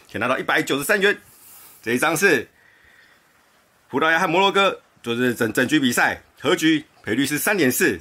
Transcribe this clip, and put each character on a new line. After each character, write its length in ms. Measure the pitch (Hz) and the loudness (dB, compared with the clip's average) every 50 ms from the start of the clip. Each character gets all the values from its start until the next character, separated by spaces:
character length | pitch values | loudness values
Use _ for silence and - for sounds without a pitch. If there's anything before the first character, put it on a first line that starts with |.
| _ - | _ -12
可 60 | - 98 | -8 -4
以 0 | |
拿 100 | 117 123 | -4 -2
到 100 | 131 - | -4 -4
一 40 | |
百 200 | 175 - 143 160 | -2 -2 -2 0
九 140 | 147 - 143 | 0 -2 -4
十 80 | 139 139 | -4 -2
三 160 | 208 214 202 | -2 0 2
元。 160 | 185 208 196 - - - - - - - - - - - - - | 2 0 0 -2 -8 -20 -20 -20 -20 -20 -20 -20 -20 -20 -20 -10
这 100 | - 117 | -6 -4
一 60 | 120 127 | -2 0
张 160 | 151 156 165 | 0 0 0
是 300 | 151 196 196 151 117 98 - _ _ _ _ _ _ _ _ _ _ _ _ _ _ _ _ _ _ _ _ _ _ _ _ _ _ _ - | 2 2 2 2 0 -2 -6 _ _ _ _ _ _ _ _ _ _ _ _ _ _ _ _ _ _ _ _ _ _ _ _ _ _ _ -6
葡 100 | - 135 | -2 0
萄 120 | 156 160 | 2 2
牙 100 | 165 165 | 2 2
和 80 | 190 165 | 0 0
摩 120 | 160 185 | 2 2
洛 120 | 196 196 | 2 2
哥， 280 | 170 196 196 185 - - _ _ _ _ | 2 2 2 0 0 -4 _ _ _ _
就 140 | - 117 117 | -8 -6 -2
是 180 | 120 127 123 117 | 0 0 0 0
整， 180 | - 120 110 | 0 -2 -2
整 140 | 104 131 127 | 0 0 0
局 140 | 120 151 151 | 2 2 2
比 120 | 135 120 | 2 0
赛 300 | 120 185 165 123 92 - - _ _ - | 0 0 0 0 -2 -6 -12 _ _ -6
和 160 | - 139 180 | -2 -2 0
局， 300 | 175 156 160 160 147 - _ _ _ | 2 2 2 0 0 -2 _ _ _
赔 120 | - 104 110 | -8 -4 -2
率 120 | 127 139 | -2 -2
是 100 | 131 151 | -2 -4
三 200 | 143 - 208 214 | -4 -2 -2 0
点 140 | 190 147 127 | 2 2 2
四， 260 | 123 - 190 139 98 85 | 2 2 0 0 -2 -4